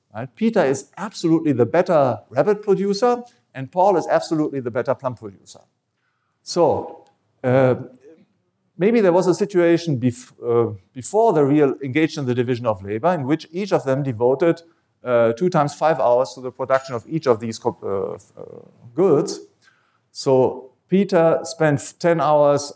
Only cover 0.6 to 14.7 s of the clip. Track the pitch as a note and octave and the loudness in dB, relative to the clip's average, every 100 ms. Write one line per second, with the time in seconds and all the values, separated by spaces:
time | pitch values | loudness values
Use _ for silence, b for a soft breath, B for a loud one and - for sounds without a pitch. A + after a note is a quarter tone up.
0.6 | C#3 C3+ - - F#3+ - E3 D#3+ D#3 A#2+ | 0 0 -6 -14 -12 -4 0 0 2 0
1.6 | A#2+ E3 F#3 D#3+ C3+ A2 - B2 F#3 G#3 | 2 2 2 2 2 -2 -6 -2 0 0
2.6 | G#3 F#3 G3 G3 B3 A#3+ A#3+ b b C3 | 0 0 0 0 0 -2 -6 b b -14
3.6 | C3+ F3+ G3 F3 - D#3+ - D#3+ D3+ C#3 | -8 0 2 2 2 0 0 -2 -2 -4
4.6 | A#2+ B2 A#2+ B2 C3 A#2+ G#2+ F#2 - - | -6 -4 -2 -4 -4 -10 -16 -18 -20 -20
5.6 | _ _ _ _ _ _ _ _ - F3+ | _ _ _ _ _ _ _ _ -6 2
6.6 | D#3 G2 - - _ _ _ _ B2+ C3 | 2 2 -4 -14 _ _ _ _ 0 4
7.6 | C3 B2 - - - - _ _ _ _ | 4 0 -6 -20 -20 -20 _ _ _ _
8.6 | _ - G3 A#3 F#3+ F3 F3+ E3 G3+ F3+ | _ -2 0 4 4 4 2 0 0 2
9.6 | E3+ E3 E3 B2+ B2 A#2 - - A#2 A#2 | 2 2 0 -2 -2 -4 -12 -10 0 2
10.6 | A2 G#2+ _ C3+ - G#3 A3+ D#3 C#3 D3+ | 0 -4 _ -14 -4 0 2 4 4 4
11.6 | C#3 - C#3 D3 D#3 D#3 B2+ B2 A#2+ A#2+ | 2 0 -4 -2 -2 -2 -4 -2 -2 -2
12.6 | A#2 G2 G2 A2 E3 F3 B2+ D#3 - E3+ | -2 -4 -4 -4 -2 -2 -2 -4 -4 -8
13.6 | G3+ E3 C3 C3+ C#3 A2 B2 C3+ E3+ D#3+ | -2 -2 0 -2 -2 0 0 2 2 0
14.6 | - | -6